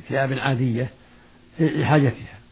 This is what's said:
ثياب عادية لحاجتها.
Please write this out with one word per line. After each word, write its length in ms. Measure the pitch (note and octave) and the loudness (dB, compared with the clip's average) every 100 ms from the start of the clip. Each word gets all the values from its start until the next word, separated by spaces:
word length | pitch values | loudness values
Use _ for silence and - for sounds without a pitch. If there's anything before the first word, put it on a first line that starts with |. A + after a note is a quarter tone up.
| - | -6
ثياب 240 | C3 C3+ | -2 -2
عادية 560 | C3 C#3 B2 C3 A2+ C3 - - - - - - - | -2 -2 0 0 -2 -4 -10 -20 -20 -20 -20 -12 -2
لحاجتها. 840 | D#3+ D3+ A#2+ D3 C3+ - - - - | 0 0 2 4 4 0 -8 -20 -20